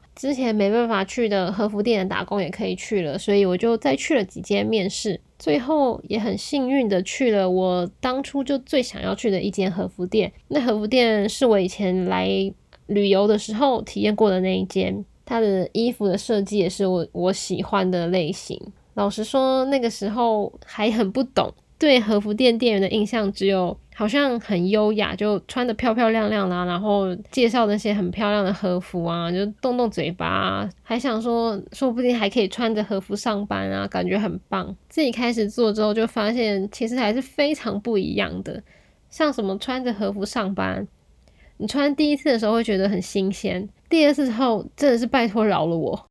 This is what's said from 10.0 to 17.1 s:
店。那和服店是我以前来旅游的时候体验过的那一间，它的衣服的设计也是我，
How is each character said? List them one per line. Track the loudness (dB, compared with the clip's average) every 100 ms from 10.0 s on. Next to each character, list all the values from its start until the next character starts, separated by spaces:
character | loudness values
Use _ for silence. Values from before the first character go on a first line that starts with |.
| -2
店。 | 0 0 -4 -4
那 | -2
和 | 0 0
服 | 2
店 | 4 4 4 0
是 | 2 4
我 | 4
以 | 2
前 | 0 0 0 0
来 | 0 0 0 -2 -6 _ -16 -2
旅 | 2 4
游 | 4 6
的 | 2
时 | 0
候 | 0 2 2
体 | -2 -2
验 | 0
过 | 4 4
的 | 4
那 | 2 0
一 | -2
间， | -2 -2 -4 -10 _
它 | -4 0
的 | 2 2 0
衣 | 0 -2
服 | 0 0
的 | 0
设 | 0 -2
计 | 0 0
也 | 0
是 | 0 0
我， | 0 -2